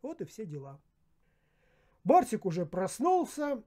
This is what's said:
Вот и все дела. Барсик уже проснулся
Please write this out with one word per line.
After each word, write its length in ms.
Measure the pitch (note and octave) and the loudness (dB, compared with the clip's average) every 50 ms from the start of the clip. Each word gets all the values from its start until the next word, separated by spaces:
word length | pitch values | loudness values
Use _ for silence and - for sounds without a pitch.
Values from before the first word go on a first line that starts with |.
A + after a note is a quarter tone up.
Вот 200 | - C4+ E4 E4 | -12 -10 -8 -8
и 40 | G3 | -10
все 220 | D3 - - A3 E3+ | -12 -10 -12 -12 -10
дела. 340 | D3 C#3+ C3+ C3+ C#3 D3+ _ _ _ _ _ _ _ _ _ _ _ _ _ _ _ _ _ _ _ _ _ _ _ _ - | -10 -12 -12 -14 -18 -20 _ _ _ _ _ _ _ _ _ _ _ _ _ _ _ _ _ _ _ _ _ _ _ _ 2
Барсик 440 | F3 C#4 F4+ - - A3+ G#3+ - F#3+ | 6 6 6 6 4 -2 -4 -4 -4
уже 180 | D#3+ F3 F3 | -2 -2 -4
проснулся 1000 | D3+ - F#3 F#3+ F3+ - - B3 F4 F#4 F#4 D#4+ - - - D4 D4 C#4+ A#3+ G#3+ | -4 -4 -4 -4 -4 -4 -2 0 2 2 2 0 -2 -4 -6 -4 -4 -4 -6 -8